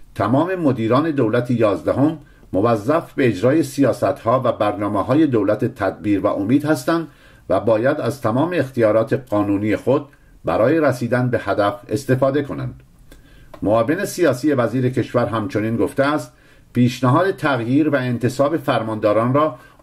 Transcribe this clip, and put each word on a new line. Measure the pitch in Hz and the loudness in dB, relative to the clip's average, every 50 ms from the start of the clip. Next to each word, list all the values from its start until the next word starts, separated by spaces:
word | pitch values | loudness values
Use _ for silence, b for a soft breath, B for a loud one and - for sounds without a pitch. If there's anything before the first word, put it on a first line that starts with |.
| b b - | b b -6
تمام | - 101 101 120 135 160 180 190 | -4 -2 0 2 0 0 0 -2
مدیران | 180 170 143 123 - 117 113 120 131 151 165 | -2 0 0 0 0 0 0 2 2 2 0
دولت | 151 135 123 110 110 120 123 - | 0 0 0 0 0 0 0 0
یازدهم | 123 113 113 107 98 85 - 95 90 107 135 156 165 160 b b b b b b - | 0 2 2 2 0 0 -2 -2 0 2 2 0 0 -2 b b b b b b -2
موظف | 92 101 120 117 110 101 117 151 165 170 - - | 0 0 2 0 0 0 0 -2 -2 -2 -4 -2
به | - 139 123 | 0 0 0
اجرای | 107 90 - 123 139 165 156 | 0 2 2 2 2 2 0
سیاست‌ها | 135 - - 139 120 101 - - 101 95 - - 113 120 131 120 | 0 0 0 2 2 2 2 0 -2 -2 -2 -2 0 0 0 0
و | 120 | 0
برنامه‌های | 110 - 110 104 101 92 104 104 104 101 92 92 127 151 165 147 | -2 0 0 -2 -2 -2 -2 -2 -2 -2 0 0 2 2 2 4
دولت | 123 110 101 101 107 107 123 | 2 2 2 0 0 0 -2
تدبیر | 113 - - 104 95 - - - 107 101 98 | -4 -4 -4 -4 -4 -4 -4 -2 -2 0 0
و | 90 101 | 0 0
امید | - - 98 101 127 147 147 | -2 -2 0 2 2 2 2
هستند | 147 156 139 - - 165 165 160 151 B B B B B B B B | 0 -2 -2 0 -2 -2 -2 -2 -6 B B B B B B B B
و | 90 98 | -2 0
باید | 101 110 113 107 117 131 151 151 | 2 2 2 2 2 0 0 0
از | 123 120 110 - | -2 -4 -4 -4
تمام | - 110 107 127 151 170 180 | -2 -2 0 0 0 0 0
اختیارات | 170 131 - - 120 113 107 107 113 113 - 127 113 - - | -2 -4 -2 0 0 2 4 4 2 2 0 -2 -4 -4 -2
قانونی | - 104 104 101 101 98 104 107 101 | -2 -2 0 0 0 0 0 0 -2
خود | 90 - 113 131 151 147 - b b b b b b b | -2 0 0 0 0 -2 -6 b b b b b b b
برای | - - 90 107 123 151 165 | -2 0 2 2 2 2 2
رسیدن | 151 139 131 131 123 117 123 123 127 127 | 2 0 0 -2 -2 -2 -2 0 0 0
به | 123 107 | -2 -2
هدف | - 98 98 95 101 101 101 - - - | -2 -2 0 0 0 0 -2 -4 -6 -6
استفاده | 110 107 - - 131 127 139 135 135 151 143 | -6 -4 -2 -2 0 2 2 2 0 0 -2
کنند. | 135 - 139 131 123 - - - _ _ - - B B B B B B B B B B B | -4 -6 -8 -8 -10 -10 -14 -18 _ _ -20 -20 B B B B B B B B B B B
معاون | - 92 107 113 117 - 156 185 208 | -2 0 2 2 2 2 0 -2 -4
سیاسی | 196 - - 175 151 - 135 - 156 143 | -4 -2 0 2 2 2 2 0 0 0
وزیر | 135 120 110 110 131 127 123 | 2 0 0 0 0 -2 -2
کشور | 127 123 107 - - 123 120 | 0 -2 -2 -2 0 -2 -2
همچنین | 113 113 113 104 98 - 107 104 113 117 117 | 0 -2 -4 -4 -4 -4 -4 -2 -2 -2 0
گفته | 104 90 - - 135 | -2 -2 0 0 0
است | 143 151 151 135 - b b b b b b b b - | 0 0 -2 -4 -8 b b b b b b b b 0
پیشنهاد | 120 123 117 - - - 127 127 160 180 196 | 2 2 2 2 0 0 2 2 4 2 0
تغییر | 185 - - 151 139 123 113 113 127 143 156 151 | 0 -2 -2 -2 0 0 0 0 2 2 2 2
و | 147 | 2
انتصاب | 135 127 127 123 117 120 120 127 - 139 147 165 156 | 0 0 -2 -2 -2 -2 -2 0 0 0 0 0 -2
فرمانداران | 135 - 131 117 110 110 110 107 104 107 104 107 113 123 131 | -2 -2 -2 -2 -2 -4 -4 0 0 2 2 2 2 2 2
را | 143 156 156 147 B B B B B | 2 0 0 -2 B B B B B